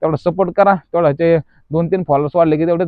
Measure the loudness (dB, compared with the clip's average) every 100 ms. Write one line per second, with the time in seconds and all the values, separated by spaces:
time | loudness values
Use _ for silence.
0 | -4 -2 -2 -2 -2 2 2 2 -2 0
1 | 0 0 0 0 -2 _ -8 -4 -2 -2
2 | 0 -2 0 0 2 2 0 -2